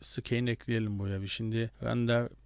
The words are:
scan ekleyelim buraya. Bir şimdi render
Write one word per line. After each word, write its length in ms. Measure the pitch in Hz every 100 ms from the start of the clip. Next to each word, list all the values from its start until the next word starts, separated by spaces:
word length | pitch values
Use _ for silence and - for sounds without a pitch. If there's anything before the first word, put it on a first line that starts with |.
scan 460 | - - - 120 123
ekleyelim 520 | 113 - 113 107 101
buraya. 220 | 98 98
Bir 60 | 98
şimdi 440 | - 110 113 113 -
render 460 | 113 120 117 117 120 -